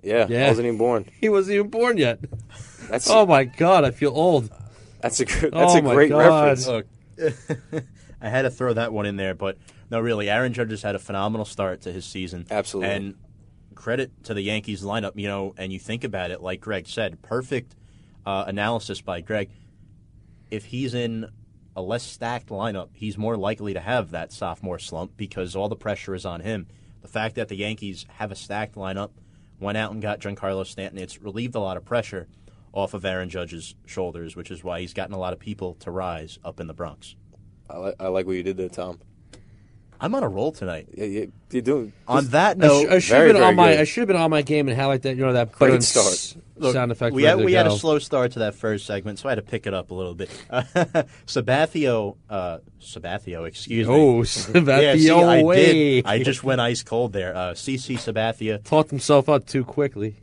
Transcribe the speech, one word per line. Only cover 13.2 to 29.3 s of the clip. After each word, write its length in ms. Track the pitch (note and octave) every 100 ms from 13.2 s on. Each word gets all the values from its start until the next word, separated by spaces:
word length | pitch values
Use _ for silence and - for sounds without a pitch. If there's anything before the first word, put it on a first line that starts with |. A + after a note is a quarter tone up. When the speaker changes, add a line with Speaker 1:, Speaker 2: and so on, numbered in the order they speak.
| - - - _ _
Speaker 3:
credit 360 | - - B2 B2+ _
to 80 | -
the 60 | G2+
Yankees 400 | G2+ G#2+ G#2 G2
lineup, 300 | G2 A2 G2 G#2
you 120 | G2+
know, 260 | G2 G2 F#2+
and 120 | F#2+
you 60 | F#2
think 240 | - A#2
about 280 | B2 G2 F2
it, 100 | F2
like 200 | F2+ F#2+
Greg 260 | G#2+ G2 E2
said, 320 | - G2+ E2
perfect, 520 | - A#2 B2+ C3 B2+ _ - - _ -
uh, 200 | - G2 G2
analysis 540 | G2 G#2 A#2 - F#2+
by 180 | - F2
Greg. 300 | E2 G#2+ G2 - - _ - - _ - _ - _
If 140 | G#2+ -
he's 280 | B2 C3+
in 340 | A#2+ A#2 A2+ A2 - - _ - -
a 60 |
less 200 | F#2 A#2
stacked 440 | - - A#2 A#2+ -
lineup, 400 | G2+ A2+ G2 E2+
he's 240 | - G#2+ G2+
more 180 | G#2+ A2+
likely 380 | G2 G#2+ G2+
to 60 | F#2
have 320 | F#2 B2 E2+
that 200 | E2 D#2+
sophomore 460 | - F#2 E2+ G2 E2+
slump 380 | - E2 F#2+ -
because 380 | G2 - F2+ F#2+
all 120 | G2+
the 80 | G#2+
pressure 380 | A2 G2 -
is 100 | F#2
on 160 | F#2+ E2+
him. 260 | F#2+ A2 E2+ - - -
The 60 | -
fact 260 | A2 A2+
that 140 | A#2 G#2+
the 80 | G2
Yankees 500 | G#2 A2 G2+ F2+ -
have 160 | - G#2+
a 40 | G2
stacked 400 | - G2+ G#2+ G#2
lineup, 340 | F#2+ F#2+ G#2 _ -